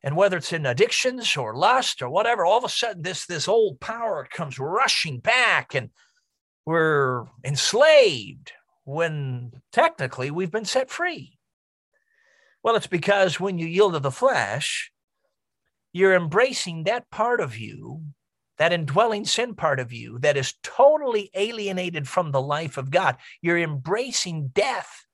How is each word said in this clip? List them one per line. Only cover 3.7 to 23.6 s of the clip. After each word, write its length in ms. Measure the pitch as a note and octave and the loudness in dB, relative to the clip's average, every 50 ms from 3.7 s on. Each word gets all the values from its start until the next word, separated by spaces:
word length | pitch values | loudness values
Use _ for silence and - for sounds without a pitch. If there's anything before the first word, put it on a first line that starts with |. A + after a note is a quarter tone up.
| C3+ - | 0 -6
power 460 | - - A3 A#3 A#3 A3 F#3+ D3+ C3+ - | -10 -10 -6 -4 -4 -4 -4 -6 -8 -10
comes 280 | - - E3 C#3 - B2+ | -8 -8 -8 -8 -6 -8
rushing 600 | C3+ D3+ F#3 A3+ C4+ A3+ - - - E3 C3+ A#2+ | -6 -2 0 0 2 2 0 -2 -2 -4 -6 -4
back, 540 | - G#3+ A#3 B3+ B3 A3 F3+ D3+ - - - | 0 0 2 4 4 2 2 0 -2 -2 -6
and 160 | C3+ A#2+ - _ _ _ _ _ _ _ _ _ _ _ _ _ _ _ | -6 -6 -6 _ _ _ _ _ _ _ _ _ _ _ _ _ _ _
we're 580 | D#3 E3 E3 D#3+ D#3+ D3+ C#3+ C#3 C3 B2+ B2 A2 - _ - | -2 0 2 2 2 2 2 2 0 0 -4 -6 -10 _ -12
enslaved 1080 | - C3+ C#3+ C3 - - - A#3 C#4+ D#4+ D#4 D4 B3 G3 D3 A#2 G2 F#2+ - - - - - _ _ _ _ _ _ | -8 -6 -4 -2 -2 0 4 4 6 8 8 8 6 6 2 -2 -10 -12 -16 -18 -20 -20 -20 _ _ _ _ _ _
when 680 | C3+ C#3 D#3+ E3+ D#3+ D#3 D3 C#3 C3 B2 B2 B2 A#2+ - - _ _ | -10 -4 -2 -2 -2 -2 -4 -4 -4 -6 -8 -10 -12 -16 -20 _ _
technically 580 | - A#3 D#4 E4 E4 - C#3+ B2+ - - B2+ C#3+ | 2 4 4 4 2 -2 -6 -6 -4 -6 -6 -4
we've 220 | D3 F3 F#3+ E3+ | -4 -4 -4 -4
been 140 | G#3 A3 G#3+ | -4 -4 -4
set 240 | - - C4 C4 - | -2 -2 -2 -2 -2
free. 480 | - - F4 F4+ E4 G#3+ C3 - _ _ _ _ _ _ _ _ _ _ _ _ _ _ _ _ _ _ _ _ _ _ _ _ _ _ | -6 -4 -4 -4 -4 -8 -14 -20 _ _ _ _ _ _ _ _ _ _ _ _ _ _ _ _ _ _ _ _ _ _ _ _ _ _
Well, 140 | - A3+ A#3 | 0 2 2
it's 100 | G3+ - | 2 0
because 540 | - F#3+ E3+ - G3 G3+ G3 F#3+ F#3 D3 - | -2 -4 -2 2 2 4 4 4 2 2 -2
when 180 | F3+ G3 F#3+ E3+ | -4 -4 -2 -4
you 80 | E3 | -4
yield 280 | E3 E3 F#3 G#3+ G3 E3+ | -2 4 4 4 4 4
to 60 | D3+ | 0
the 100 | C#3 C#3 | -2 -2
flesh, 800 | B2+ - B3 C4+ A#3 D3 A2 G2 G#2+ C#3 D3 - - - - - _ _ _ _ _ _ _ _ _ _ _ _ _ _ _ _ _ _ _ _ - | -2 2 2 2 2 2 0 0 -2 -4 -4 -4 -6 -6 -8 -12 _ _ _ _ _ _ _ _ _ _ _ _ _ _ _ _ _ _ _ _ 0
you're 200 | F3 F#3+ F#3+ F#3+ | 4 4 6 6
embracing 720 | F3+ E3+ D#3 D#3 G#3 B3 C4+ B3 - - F3+ E3 D#3+ D#3 | 4 2 2 2 2 2 2 0 -6 -6 -8 -8 -4 -2
that 260 | F#3 A3+ B3 - _ | -2 -2 -2 -6 _
part 300 | - - G#3+ A#3+ A#3+ A3+ | -4 -2 0 0 0 0
of 160 | F3 C3 A2 | -2 -4 -6
you, 460 | A2 A2 G#2+ - - - A#2 C3+ D#3+ D#3+ D3 - _ _ _ _ _ _ _ _ - | -10 -12 -12 -12 -16 -14 -14 -14 -14 -14 -16 -18 _ _ _ _ _ _ _ _ 0
that 160 | D3+ E3+ F3 | 0 2 2
indwelling 500 | E3+ D#3 C3 C3+ F#3+ A3+ A#3 G#3+ G3+ F#3+ | 0 -2 0 2 2 2 2 2 -2 -2
sin 300 | F#3 - A3 A#3+ A#3+ G#3+ | -2 -2 -2 -2 -4 -4
part 260 | - - D#3 C#3 C3 | -2 0 0 0 0
of 120 | B2+ A#2 | -2 -8
you 260 | A#2+ A#2 A#2 A#2 A2+ A#2+ | -10 -14 -14 -12 -8 0
that 180 | C3+ D3 C#3+ | 2 2 2
is 180 | C#3 C3 - - _ | 2 -2 -4 -8 _
totally 680 | - - - - C4+ C#4+ D4+ D4+ D4 B3+ A#3 G#3+ G3 F#3+ - | -16 -6 4 6 6 8 6 6 0 0 -2 -2 -4 -4 -4
alienated 720 | F#3+ G3+ A3+ A#3 A3 G3+ G3 F#3+ F#3 F3+ F3+ E3+ D#3 C#3 | -4 -4 -4 -4 -6 -6 -4 -4 -4 -4 -4 -4 -6 -6
from 240 | - - F#3 F3 D3+ | -2 0 0 0 2
the 120 | C#3 C3+ | 0 -2
life 340 | C3 C#3+ D3 D3+ E3 D#3 - | 0 0 -2 -4 -4 -6 -8
of 140 | C#3 B2+ C3+ | -8 -8 0
God. 260 | C#3+ F3 F#3+ C#3 B2+ - - - - _ | 0 2 2 2 0 0 -12 -20 -18 _
You're 180 | - E3+ E3+ | -2 0 0
embracing 920 | E3+ | 2